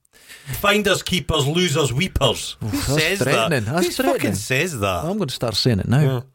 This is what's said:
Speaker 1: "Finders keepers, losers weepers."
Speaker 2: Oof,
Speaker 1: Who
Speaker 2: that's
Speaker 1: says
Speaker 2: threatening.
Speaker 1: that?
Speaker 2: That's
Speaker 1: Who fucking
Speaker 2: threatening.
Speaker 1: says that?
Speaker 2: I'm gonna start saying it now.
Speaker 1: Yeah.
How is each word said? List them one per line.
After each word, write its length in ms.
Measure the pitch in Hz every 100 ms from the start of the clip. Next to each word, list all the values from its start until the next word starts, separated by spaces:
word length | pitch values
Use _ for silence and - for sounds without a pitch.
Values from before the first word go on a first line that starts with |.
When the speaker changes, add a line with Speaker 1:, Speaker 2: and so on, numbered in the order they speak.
| _ _ - - -
Speaker 1:
"Finders 480 | 127 202 208 196 170
keepers, 440 | - 180 - 160 135
losers 460 | 165 180 143 143
weepers." 640 | 117 185 - 131 98 - -
Speaker 2:
Oof, 60 | 113
Speaker 1:
Who 60 | - -
Speaker 2:
that's 80 | 143
Speaker 1:
says 160 | 156 196
Speaker 2:
threatening. 420 | 127 139 113 143
Speaker 1:
that? 100 | 104
Speaker 2:
That's 120 | 160 349 349
Speaker 1:
Who 60 |
fucking 80 | 349 -
Speaker 2:
threatening. 140 | - 95
Speaker 1:
says 420 | - 131 180 139
that? 240 | 101 90
Speaker 2:
I'm 140 | 156 208
gonna 120 | 160
start 260 | - 123 104
saying 240 | 131 107
it 80 | -
now. 120 | 127
Speaker 1:
Yeah. 200 | 147 127 -